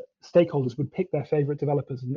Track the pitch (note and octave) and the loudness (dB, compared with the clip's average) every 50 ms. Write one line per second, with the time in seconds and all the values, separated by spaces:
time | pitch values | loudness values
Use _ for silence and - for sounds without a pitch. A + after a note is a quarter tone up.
0 | - _ _ _ - - - F3 E3+ - D3 C#3+ C3 A#2+ A#2 D3+ C3+ - - F#3+ | -12 _ _ _ -20 4 4 4 4 6 0 -2 -2 -2 -2 -4 -6 -4 -4 -6
1 | F3+ - - C#3+ B2+ - D#3 D3+ C#3 C#3+ D3 D3 C#3+ D3 C#3+ C#3 - - B2+ B2+ | -4 -2 -2 -4 -2 0 0 0 0 0 -2 -2 -2 0 0 -2 -2 -6 -10 -10
2 | B2+ B2+ C#3 | -6 -8 -8